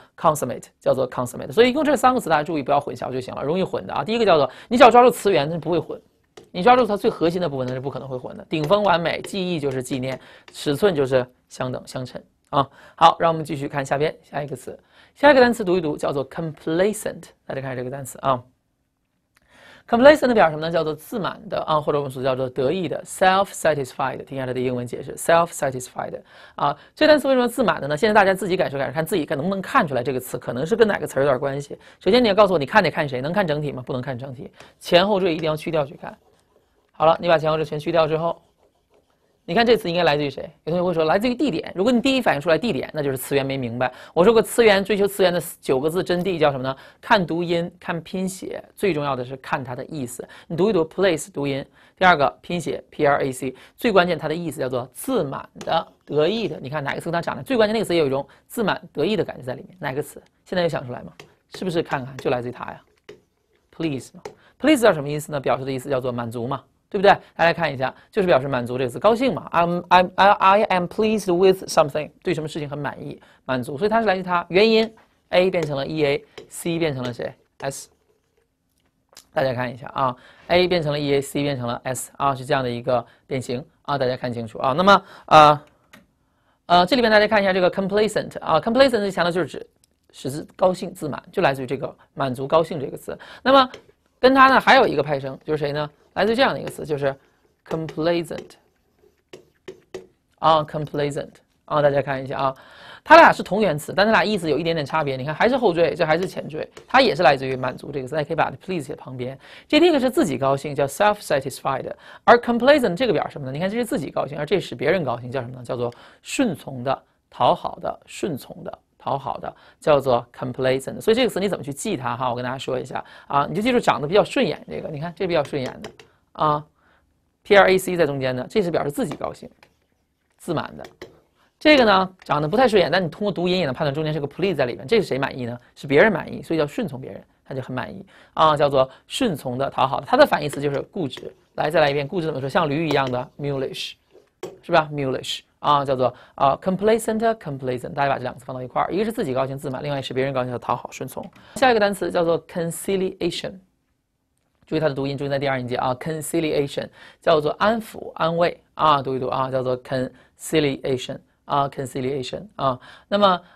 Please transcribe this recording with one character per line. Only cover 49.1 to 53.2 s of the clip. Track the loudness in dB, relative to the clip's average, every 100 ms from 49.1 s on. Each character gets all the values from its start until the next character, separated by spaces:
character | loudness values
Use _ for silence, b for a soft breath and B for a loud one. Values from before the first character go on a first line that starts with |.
| -4
的 |
是 | -6 -12
看 | -6 -6
它 | -4 -10
的 | -10
意 | -10 -10
思。 | -10 -16 B B
你 | 0
读 | 2
一 |
读 | 2
place | 0 0 0 0 -4
读 | -6 -4
音， | -6 -8 b b _
第 |
二 | 4 4
个 | 2 0
拼 | -6 -6
写 | -4 -8 -10
P | 0 2
R | 2